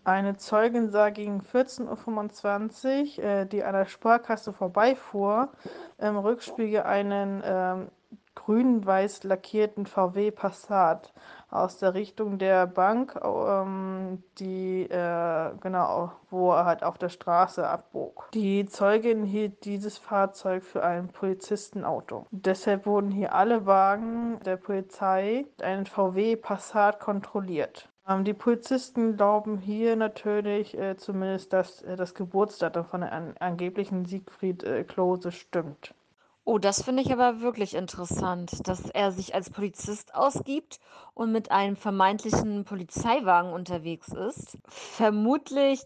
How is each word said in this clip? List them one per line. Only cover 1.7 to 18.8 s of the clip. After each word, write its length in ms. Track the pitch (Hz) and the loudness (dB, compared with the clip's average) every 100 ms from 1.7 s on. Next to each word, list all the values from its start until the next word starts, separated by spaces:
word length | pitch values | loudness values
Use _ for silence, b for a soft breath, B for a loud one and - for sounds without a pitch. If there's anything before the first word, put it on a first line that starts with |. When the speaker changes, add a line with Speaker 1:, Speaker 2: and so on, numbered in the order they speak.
| - 240 | -4 -8
Speaker 1:
Uhr 80 | 220 | -8
fünfundzwanzig, 1300 | - 214 208 - 208 202 220 - 262 277 285 - | -6 -6 -6 -4 -2 -2 -4 -4 -2 0 -2 -2
äh, 240 | 208 202 190 | -2 0 0
die 180 | 202 | -2
an 100 | 196 | 0
der 120 | 190 190 | 0 0
Sparkasse 680 | - 226 233 233 220 - | 0 4 4 4 -4 -4
vorbeifuhr, 1000 | - 185 190 233 262 - 202 196 214 277 B B B B - | -6 -2 4 4 4 -4 -2 2 2 0 B B B B -4
im 180 | 208 208 | -2 0
Rückspiegel 640 | 202 240 - - 220 214 | 0 -2 -6 -4 0 0
einen, 600 | - 202 202 202 196 196 - | 2 0 2 0 -2 -4 -2
ähm, 460 | 185 185 185 - _ _ - _ | 0 0 -2 -8 _ _ -20 _
grün-weiß 920 | - - 226 254 233 190 190 202 - 190 | -10 0 4 4 4 4 2 2 -4 -2
lackierten 600 | 190 - 214 214 208 196 | -2 0 0 0 0 -4
V 300 | - 185 190 | 0 2 2
W 160 | 208 | -2
Passat 840 | 208 196 - - 202 165 165 - B B B B | 0 -4 -6 -2 4 4 2 -4 B B B B
aus 260 | - 185 - | -2 -2 0
der 160 | 190 | 0
Richtung 460 | 185 208 - 214 196 | 0 -6 -6 -4 0
der 260 | 190 185 180 | 4 4 4
Bank, 500 | 180 190 233 262 - | 4 2 2 -2 -4
ähm, 1000 | - 87 - 196 190 190 190 190 185 185 - - | -2 0 2 0 0 -4 -6 -6 -6 -8 -12 -12
die, 500 | 190 185 185 185 - | -8 -4 -2 -2 -2
äh, 600 | 180 175 170 170 160 160 - | -2 -2 0 0 0 -2 -6
genau, 520 | 185 185 - 95 175 - _ | -4 0 0 0 -4 -10 _
wo 220 | 185 180 | 2 4
er 120 | 170 175 | 6 4
halt 180 | 165 | 2
auf 140 | 165 - | -2 -4
der 120 | 175 | -6
Straße 580 | - - 170 185 - 156 | -6 2 4 4 2 -2
abbog. 640 | 170 - - - - - | -4 -6 -10 -10 -12 -6
Die 320 | 226 196 196 196 | -2 2 2 0
Zeugin 580 | - | 2